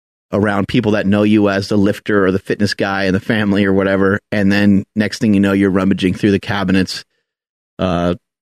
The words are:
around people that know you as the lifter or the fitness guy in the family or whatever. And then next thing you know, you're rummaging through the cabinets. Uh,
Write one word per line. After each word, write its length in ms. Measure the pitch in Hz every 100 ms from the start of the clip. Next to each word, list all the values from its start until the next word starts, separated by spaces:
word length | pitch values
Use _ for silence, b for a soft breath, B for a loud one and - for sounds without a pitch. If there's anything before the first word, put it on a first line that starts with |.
| _ _ _
around 340 | 107 104 101 -
people 240 | 127 107
that 140 | 104 95
know 160 | 104
you 260 | 107 107 101
as 200 | 98 98
the 80 | 104
lifter 480 | 98 - - 104 95
or 60 |
the 80 | 95
fitness 340 | - - 101
guy 320 | - 101 98 98
in 80 |
the 60 | 95
family 460 | - 110 104 98 98
or 80 |
whatever. 460 | 98 98 95 98 101 -
And 200 | 107 98
then 320 | 101 101 98 - 107
next 240 | 104 -
thing 140 | 113
you 60 | 98
know, 140 | 98
you're 160 | 98 98
rummaging 440 | 95 95 95 95
through 180 | 90 107
the 80 | 98
cabinets. 680 | - 101 95 95 90 - - _ _ _ _ _ _ -
Uh, 380 | 92 87 87 90 _ _